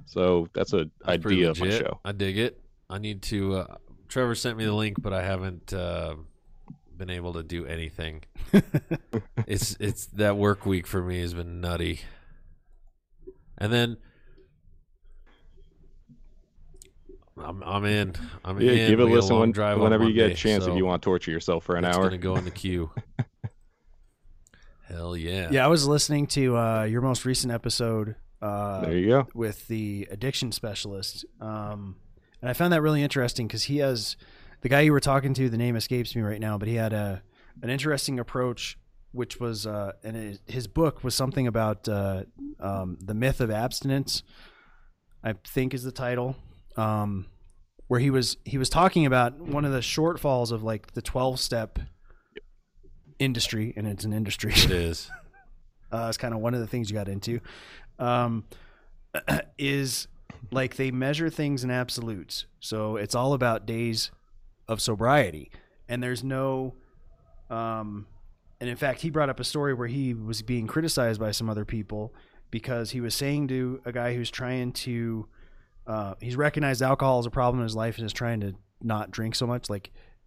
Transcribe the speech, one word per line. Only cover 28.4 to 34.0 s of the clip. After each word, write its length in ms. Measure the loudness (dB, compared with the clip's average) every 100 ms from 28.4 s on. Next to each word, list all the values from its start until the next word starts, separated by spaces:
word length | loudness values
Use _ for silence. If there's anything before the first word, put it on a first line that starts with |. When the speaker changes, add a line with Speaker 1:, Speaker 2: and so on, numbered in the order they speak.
Speaker 3:
uh, 400 | -4 -2 -2 -2
Speaker 1:
There 160 | 0 2
you 100 | 6
go. 200 | 4 4
Speaker 3:
with 320 | -2 -6 -6 -6
the 400 | -4 -4 -6 -8
addiction 400 | -6 -4 -4 -4
specialist, 720 | -6 -6 -8 -8 -8 -10 -10 -14 -14
um, 560 | -8 -8 -6 -8 -10 -12 -18 -20 _ -8
and 80 | -4
I 40 |
found 200 | 0 4
that 80 | 4
really 200 | 4 4
interesting 460 | 2 2 0 0 -4
'cause 160 | -4
he 140 | -2 2
has, 400 | 2 0